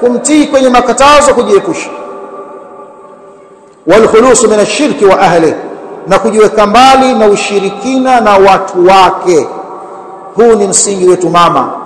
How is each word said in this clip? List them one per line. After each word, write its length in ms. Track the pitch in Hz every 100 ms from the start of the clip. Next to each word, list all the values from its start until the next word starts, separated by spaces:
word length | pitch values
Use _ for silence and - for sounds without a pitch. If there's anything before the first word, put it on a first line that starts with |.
kumtii 460 | 240 240 - 302 285
kwenye 220 | 269 262
makatazo 640 | 247 247 233 277 294 285
kujiepusha. 560 | 233 214 196 170 - - - - - - - - - - - - - - - - - - - - _ 156
Wal 220 | 208 220
khulusu 400 | 220 254 233 214
min 120 | 208
ash-shirki 440 | - - 294 -
wa 160 | 196 185
ahli, 340 | 185 170 160 - - - - - 165
na 100 | 190
kujiweka 480 | 226 214 208 208 202
mbali 460 | 220 262 262 254
na 120 | 233 214
ushirikina 920 | 196 - 202 196 - 254 262 254 247
na 100 | 214 202
watu 500 | 190 190 - 180 180
wake. 600 | 190 175 - 180 160 113 - - - - - - - - 190
Huu 180 | 233
ni 120 | 214 196
msingi 400 | 165 208 196 180
wetu 220 | 175 165
mama, 380 | 170 170 135 123 -